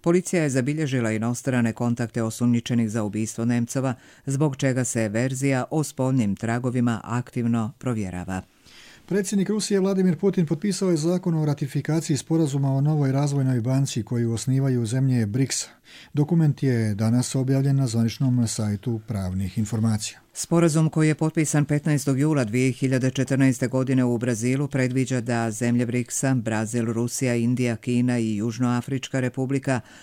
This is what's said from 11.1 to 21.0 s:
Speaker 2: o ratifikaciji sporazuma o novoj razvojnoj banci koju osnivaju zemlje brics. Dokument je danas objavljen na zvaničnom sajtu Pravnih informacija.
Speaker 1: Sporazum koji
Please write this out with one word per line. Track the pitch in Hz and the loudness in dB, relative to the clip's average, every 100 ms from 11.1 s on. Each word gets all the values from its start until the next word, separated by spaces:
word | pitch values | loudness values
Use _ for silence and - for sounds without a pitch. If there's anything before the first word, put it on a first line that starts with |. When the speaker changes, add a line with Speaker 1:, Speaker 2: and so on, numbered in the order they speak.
| 180 185 160 | 0 0 0
Speaker 2:
o | 151 | 0
ratifikaciji | 143 139 143 127 160 147 139 | 0 -2 -4 0 -2 0 -2
sporazuma | - 160 156 139 139 | 0 0 2 2 2
o | 135 | 2
novoj | 147 151 135 | 2 2 2
razvojnoj | 135 143 139 131 123 | 2 0 2 2 0
banci | 117 131 135 123 | 2 0 0 -2
koju | 110 120 117 | -2 0 0
osnivaju | 113 - 131 135 123 113 | 0 0 0 2 0 0
zemlje | 131 135 127 107 | 0 2 2 2
brics. | 117 139 - - - - - - | 0 -2 -2 -8 -16 -20 -20 -6
Dokument | 143 147 170 156 143 | -2 2 4 4 2
je | 135 117 110 101 | 0 2 0 0
danas | 110 123 123 135 | 2 2 0 -2
objavljen | 131 135 139 139 | 0 2 2 2
na | 131 | 2
zvaničnom | 117 113 - 135 123 113 | 2 0 0 2 2 2
sajtu | - 107 104 127 113 110 | 0 -2 -2 -2 -6 -4
Pravnih | 101 92 92 95 117 | -4 -2 -2 -4 -2
informacija. | 104 113 113 107 - - _ | -2 0 0 0 -4 -12 _
Speaker 1:
Sporazum | - - 170 170 156 160 | -12 -2 2 4 4 0
koji | 160 | 2